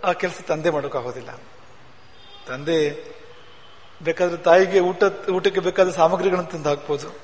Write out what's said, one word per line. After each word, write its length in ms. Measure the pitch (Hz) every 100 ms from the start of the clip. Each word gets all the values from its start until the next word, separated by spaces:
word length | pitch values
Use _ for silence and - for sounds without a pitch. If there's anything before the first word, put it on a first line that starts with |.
ಆ 80 | 185
ಕೆಲಸ 280 | 175 185 165 -
ತಂದೆ 220 | 156 160
ಮಾಡೋಕ್ಕಾಗೋದಿಲ್ಲ. 580 | 151 139 135 123 127 113 - - - - - - - - - - - -
ತಂದೆ 440 | 131 147 160 147 143 - - - - - - - - - -
ಬೇಕಾದ್ರೆ 340 | 156 165 180 170
ತಾಯಿಗೆ 440 | 175 175 190 190
ಊಟ, 220 | 180 180 202 190 -
ಊಟಕ್ಕೆ 280 | 185 190 190
ಬೇಕಾದ 300 | 175 180 190
ಸಾಮಗ್ರಿಗಳನ್ನು 600 | 180 165 185 185 180 170
ತಂದು 180 | 165 151
ಹಾಕ್ಬೋದು 500 | 143 - 143 - -